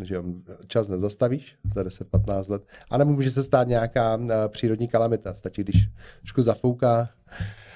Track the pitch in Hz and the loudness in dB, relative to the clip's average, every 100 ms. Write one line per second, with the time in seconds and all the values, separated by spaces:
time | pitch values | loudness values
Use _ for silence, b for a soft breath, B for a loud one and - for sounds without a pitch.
0 | 92 92 90 87 90 90 - 117 104 92 | -8 -6 -6 -12 -14 -20 -4 -2 0 -2
1 | 101 101 123 139 - _ 101 101 92 - | -2 0 -2 -2 -8 _ -6 -4 -6 -8
2 | 92 95 98 98 98 101 - B B 127 | -2 0 0 -2 -4 -6 -8 B B 2
3 | 147 143 131 123 131 127 123 117 113 123 | 2 2 0 -2 2 2 4 2 0 0
4 | 113 113 120 110 107 - 117 110 117 113 | 0 0 0 0 -2 -2 -2 0 0 2
5 | 113 113 95 92 95 - 98 - 104 - | 2 0 -4 -10 -10 -6 2 4 2 -2
6 | B B - - 117 110 127 120 127 117 | B B -6 0 2 2 0 2 2 2
7 | 117 _ - B 104 B B | 0 _ -16 B -10 B B